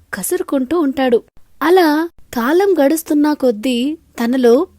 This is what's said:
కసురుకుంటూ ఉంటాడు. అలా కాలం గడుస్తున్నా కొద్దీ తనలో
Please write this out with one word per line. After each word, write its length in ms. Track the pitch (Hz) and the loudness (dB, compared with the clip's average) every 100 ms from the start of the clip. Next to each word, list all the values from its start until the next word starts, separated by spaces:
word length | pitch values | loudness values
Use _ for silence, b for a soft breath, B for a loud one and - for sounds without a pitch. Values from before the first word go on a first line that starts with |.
| _ | _
కసురుకుంటూ 680 | - - 359 349 277 254 349 | -10 -6 -6 -4 -4 -2 -2
ఉంటాడు. 420 | 277 269 262 233 - - - - | -2 -2 0 0 -2 -18 -20 -6
అలా 460 | 311 381 320 294 339 - - | 2 4 4 0 -4 -10 -10
కాలం 400 | 247 233 339 403 311 | -4 0 2 2 2
గడుస్తున్నా 540 | 277 311 - 302 294 | 2 0 -2 0 0
కొద్దీ 600 | 294 254 208 262 240 269 320 _ - | 0 -2 -2 -4 -2 -4 -6 _ -8
తనలో 420 | 233 262 240 247 370 | -4 2 4 2 0